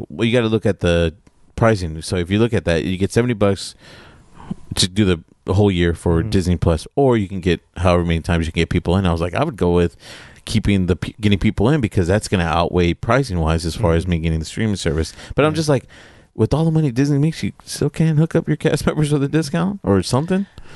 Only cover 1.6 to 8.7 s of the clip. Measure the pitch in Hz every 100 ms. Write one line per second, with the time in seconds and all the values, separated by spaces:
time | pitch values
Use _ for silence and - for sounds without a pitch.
1.6 | 113 101 87 80 - 92 85 101 117 110
2.6 | 85 82 80 92 95 117 123 104 101 98
3.6 | - - - - - - - - - -
4.6 | - - 92 95 98 82 - _ - 92
5.6 | 104 87 85 82 - 82 110 98 85 85
6.6 | 85 80 - - 135 117 92 98 87 85
7.6 | - - 90 87 85 82 78 85 80 85
8.6 | 80